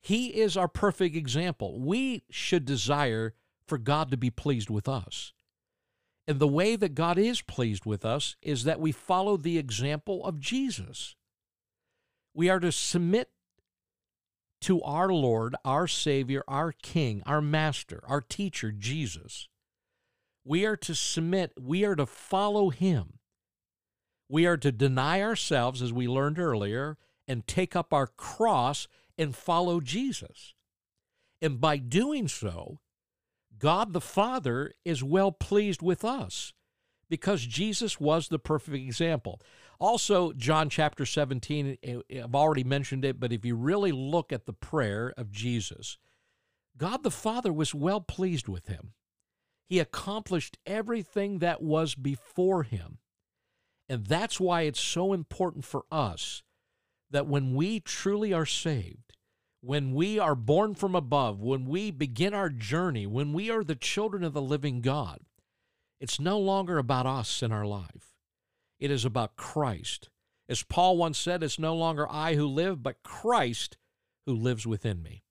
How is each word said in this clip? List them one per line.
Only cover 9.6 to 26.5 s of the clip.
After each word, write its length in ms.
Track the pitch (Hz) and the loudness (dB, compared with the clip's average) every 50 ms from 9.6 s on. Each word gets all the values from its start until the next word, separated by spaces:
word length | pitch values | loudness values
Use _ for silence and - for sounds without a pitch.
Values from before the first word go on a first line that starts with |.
| 147 131 110 101 123 139 151 156 - - 196 180 - | 0 -2 -4 -2 -2 -2 -2 -2 -4 -4 -6 -4 -4
of 160 | - 170 151 | -6 -6 -4
Jesus. 760 | 139 - 226 262 269 262 202 - 92 - 123 - - - - _ _ _ _ _ _ _ _ _ _ _ _ _ _ _ _ _ _ _ _ _ _ _ _ | -4 -2 -2 0 0 -2 -4 -6 -8 -10 -10 -12 -14 -14 -16 _ _ _ _ _ _ _ _ _ _ _ _ _ _ _ _ _ _ _ _ _ _ _ _
We 140 | 156 165 175 | 0 4 4
are 120 | 185 185 | 4 4
to 120 | 170 175 151 | 4 2 0
submit 580 | - - - - 175 175 170 185 226 - _ _ _ _ _ _ _ _ _ _ _ _ _ _ _ _ _ _ _ _ _ _ _ _ _ _ _ - | 0 -2 0 0 2 2 4 4 2 2 _ _ _ _ _ _ _ _ _ _ _ _ _ _ _ _ _ _ _ _ _ _ _ _ _ _ _ 0
to 200 | - 190 170 - | 2 2 2 2
our 300 | - 143 160 180 190 185 | 0 0 0 2 2 2
Lord, 420 | 165 139 127 113 110 113 120 131 - _ | 2 4 4 2 2 0 -2 -4 -6 _
our 220 | 139 131 147 180 170 | 0 0 2 2 0
Savior, 540 | - - - 156 143 139 135 123 135 139 - | -2 -2 0 0 2 0 0 0 -2 -4 -4
our 260 | - 139 135 156 170 156 | -4 -2 -2 -2 -2 -4
King, 500 | _ - - - 170 151 123 110 101 - | _ -14 -4 0 0 0 0 -2 -4 -2
our 140 | - 143 151 | 0 0 2
Master, 600 | 151 147 151 156 156 156 139 - - _ - - - | 2 2 2 2 2 2 0 -4 -8 _ -14 -16 -8
our 140 | - 135 147 | -4 -4 -4
teacher, 520 | 135 _ - - 202 190 - - - 110 104 | -2 _ -6 -4 -4 -4 -4 -4 -4 -4 -6
Jesus. 760 | 101 101 110 135 160 151 110 82 82 85 - - - - - _ _ _ _ _ _ _ _ _ _ _ _ _ _ _ _ _ _ _ | -4 -6 -4 -4 -2 -4 -4 -6 -10 -14 -14 -14 -16 -16 -16 _ _ _ _ _ _ _ _ _ _ _ _ _ _ _ _ _ _ _
We 200 | 131 147 175 196 | 0 2 2 4
are 120 | 220 214 - | 2 0 -2
to 160 | - - 165 | -4 -6 -4
submit, 580 | - - - - 165 160 165 180 190 180 156 _ - | -2 -2 -2 0 0 0 2 2 2 0 0 _ -10
we 240 | 131 127 151 185 202 | -6 -2 0 2 2
are 120 | 208 196 | 2 2
to 100 | 151 143 | 2 0
follow 640 | 123 - - - - - 190 202 208 208 214 202 190 | -2 -4 -16 -8 -2 0 2 2 2 4 4 4 2
him. 480 | 135 - 180 190 175 131 92 - - - _ _ _ _ _ _ _ _ _ _ _ _ _ _ _ _ _ _ _ _ _ _ 131 | 2 2 2 4 4 2 0 -2 -10 -20 _ _ _ _ _ _ _ _ _ _ _ _ _ _ _ _ _ _ _ _ _ _ 2
We 140 | 156 170 | 4 6
are 100 | 175 175 | 6 4
to 160 | 156 120 143 127 | 4 2 2 2
deny 480 | 107 131 139 131 127 131 147 170 190 | 4 2 4 4 4 2 2 2 2
ourselves, 640 | 196 220 233 - - - 160 135 120 123 131 127 123 | 2 2 0 -2 0 2 2 4 4 2 0 -2 -4
as 100 | 120 117 | -2 -2
we 160 | 123 127 120 | 0 0 2
learned 300 | 123 135 139 147 151 165 | 2 2 2 0 0 0
earlier, 580 | 180 165 | 0 0